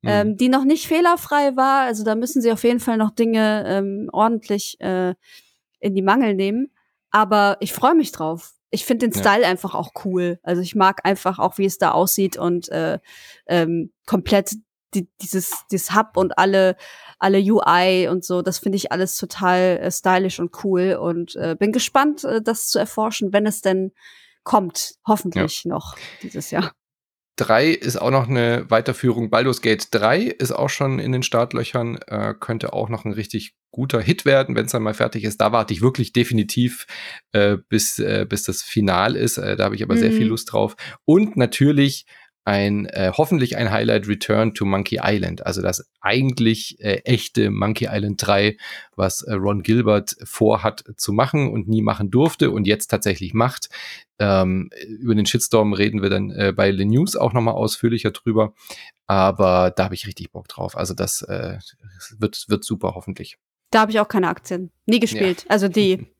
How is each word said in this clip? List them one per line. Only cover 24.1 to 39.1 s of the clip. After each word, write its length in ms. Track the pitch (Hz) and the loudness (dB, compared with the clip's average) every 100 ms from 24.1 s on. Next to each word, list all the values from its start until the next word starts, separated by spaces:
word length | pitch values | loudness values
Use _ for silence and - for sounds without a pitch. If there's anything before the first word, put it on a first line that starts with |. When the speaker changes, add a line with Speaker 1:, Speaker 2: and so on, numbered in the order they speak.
| - _ _ | -20 _ _
Speaker 2:
kommt. 500 | - 214 180 - - - - | 0 0 0 -6 -10 -10 0
Hoffentlich 580 | 214 180 175 - - | 0 0 -2 -2 -4
Speaker 1:
Ja. 60 | 170 | -6
Speaker 2:
noch 220 | 160 - - - - | -6 -8 -18 -20 -18
dieses 300 | - - - | -14 -12 -6
Jahr. 200 | 156 170 _ _ _ _ _ _ - | -4 -4 _ _ _ _ _ _ -8
Speaker 1:
Drei 320 | - 113 151 | 2 2 4
ist 320 | 160 - 117 | 0 -4 -2
auch 100 | 120 | 0
noch 180 | 135 120 | 2 2
eine 400 | 131 117 120 - | 0 2 0 2
Weiterführung. 600 | 113 120 120 127 117 113 | 0 0 -2 0 0 0
Baldur's 300 | 113 131 120 | 2 2 0
Gate 260 | 113 107 - | 0 0 0
drei 300 | 113 107 151 | 0 2 2
ist 280 | 247 - 131 | 0 -4 -4
auch 200 | - 139 | -2 -2
schon 280 | - 139 131 | -2 -2 -2
in 140 | - | -2
den 100 | 127 | -2
Startlöchern, 720 | 127 120 123 117 117 131 117 113 - | 0 -2 0 -4 -4 -4 -4 -8 -8
äh, 260 | 107 107 | -6 -6
könnte 380 | 107 - 113 - | -6 -6 -6 -4
auch 160 | - 110 | -4 -4
noch 160 | 117 | -4
ein 80 | 107 | -6
richtig 420 | 104 101 107 - _ _ | -6 -6 -8 -8 _ _
guter 300 | - 135 117 | -8 -2 -2
Hit 240 | 101 175 | 0 0
werden, 320 | 143 135 135 117 | 4 4 4 -2
wenn's 160 | 120 | -2
dann 100 | 120 | -2
mal 120 | 110 | -2
fertig 280 | 107 117 113 | -2 -2 -2
ist. 180 | 107 104 | -6 0
Da 120 | 107 | 2
warte 200 | 117 107 | 2 0
ich 80 | 90 | 0
wirklich 320 | 117 131 117 | 0 0 -2
definitiv, 720 | 123 120 113 104 - 123 123 - - - - _ | 0 2 0 0 0 0 -2 -16 -16 -16 -18 _
äh, 240 | 107 101 104 - | 2 2 2 0
bis, 320 | 110 - - | 0 0 -2
äh, 260 | 101 101 98 | -2 -2 -2
bis 140 | 104 | -4
das 200 | - 95 | -6 -8
Final 520 | - - 101 90 104 | -4 0 2 2 2